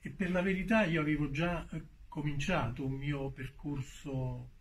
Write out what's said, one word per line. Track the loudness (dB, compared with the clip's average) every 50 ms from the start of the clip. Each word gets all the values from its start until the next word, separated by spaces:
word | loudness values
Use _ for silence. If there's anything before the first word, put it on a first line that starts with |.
E | -8 -10
per | -4 -2 0 2
la | 2 2 4
verità | 4 2 2 2 4 4 6 6
io | 6 4 2
avevo | 4 2 2 2 2 0
già, | 2 0 0 2 0 -2 -4 -4
eh, | -8 -8 -8 -8 -16 -20 -18 -10
cominciato | -6 -2 -2 0 0 0 2 2 2 2 2 0 -2 -2 -2
un | -2 -2
mio | -2 0 0 0 0 0 -4
percorso | -4 -6 -8 -8 -8 -8 -6 -4 -4 -4 -4 -6 -8 -10 -8 -4 -2 -2 0 -2 -2 -4 -8 -12 -16 -18